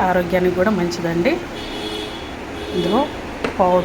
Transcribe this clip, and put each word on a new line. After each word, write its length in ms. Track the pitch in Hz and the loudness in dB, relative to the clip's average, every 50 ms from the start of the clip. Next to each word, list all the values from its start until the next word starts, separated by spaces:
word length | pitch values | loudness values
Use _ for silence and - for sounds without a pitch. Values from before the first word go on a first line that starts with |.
| 202 | 4
ఆరోగ్యానికి 500 | 185 180 180 175 170 180 180 180 180 180 180 | 4 4 2 2 2 2 2 4 4 4 4
కూడా 120 | 185 214 214 180 | 4 4 4 2
మంచిదండి. 560 | 175 170 170 - 170 170 165 170 175 254 339 349 - - - - - - - - - - - - - - - - - - - - - - - - - - - | 2 0 -2 -2 -2 0 0 2 2 2 2 0 -2 -6 -8 -8 -8 -8 -8 -6 -6 -6 -6 -6 -8 -8 -10 -10 -10 -10 -10 -10 -10 -10 -10 -8 -8 -4 -2
ఇందులో 260 | 180 170 175 202 247 294 294 - - - - - - - - - - | 0 0 2 2 2 2 0 -4 -8 -10 -10 -6 -4 -4 -2 0 2
పావు 240 | 190 180 180 180 | 4 4 4 4